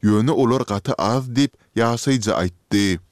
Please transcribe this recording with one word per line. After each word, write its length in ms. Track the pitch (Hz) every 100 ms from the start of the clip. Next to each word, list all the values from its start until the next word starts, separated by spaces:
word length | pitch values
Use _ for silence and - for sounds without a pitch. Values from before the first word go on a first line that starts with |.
Ýöne 280 | 107 107 120
olar 300 | 160 123 131
gaty 300 | 123 101 - -
az 320 | 104 127 127
diýip 240 | 120 139 _ _ -
ýaşaýjy 560 | 117 117 - 131 104 -
aýtdy. 580 | 90 - _ 104 101 87 _